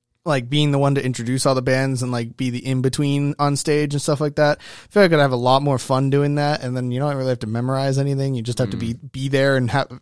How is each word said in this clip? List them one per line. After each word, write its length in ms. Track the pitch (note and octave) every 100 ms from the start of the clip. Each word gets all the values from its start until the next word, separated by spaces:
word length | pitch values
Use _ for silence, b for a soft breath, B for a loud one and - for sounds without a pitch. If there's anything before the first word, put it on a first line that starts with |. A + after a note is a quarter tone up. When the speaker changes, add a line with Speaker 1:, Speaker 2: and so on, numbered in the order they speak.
| _ _ F3
Speaker 1:
Like, 240 | C#3 A#2+
being 220 | D3 D3
the 60 | C#3
one 160 | C#3 C#3
to 80 |
introduce 420 | C3 B2 A#2+ C3 C#3+
all 100 | C3
the 60 |
bands 420 | B2+ C3 C3+ C3
and, 80 | B2+
like, 240 | B2 A#2 -
be 140 | B2+
the 160 | A#2+ C3
in-between 680 | C3 C3 C3 C#3+ C#3+ C#3+ -
on 160 | C#3+ C#3
stage 380 | - D3 D3
and 80 | C#3+
stuff 180 | - C#3
like 160 | D3+ C#3+
that. 220 | D3 D3+
I 280 | - - -
feel 120 | G#3
like 100 | F#3
I'd 60 | D#3+
have 120 | C#3
a 60 | B2
lot 240 | B2 C3+
more 160 | C#3+ C3
fun 300 | - C3 C3+
doing 260 | C#3 C#3+ D3
that, 260 | D3 D3+
and 140 | B2+ B2+
then 160 | B2
you 80 | B2
don't 160 | D3 C#3
really 140 | C3
have 100 | A#2+
to 80 | G#2+
memorize 500 | A#2 B2+ C3+ C3+ C3+
anything. 380 | C#3 C3+ C#3 B2+
You 60 |
just 160 | A2+ A#2+
have 120 | A#2+
to 60 | G2
be, 180 | A2+ A#2
Speaker 2:
Mm. 160 | C3+
Speaker 1:
be 160 | C3 C3+
there 260 | C3+ C#3 C3+
and 160 | A#2+
ha-, 160 | C#3 C3 B2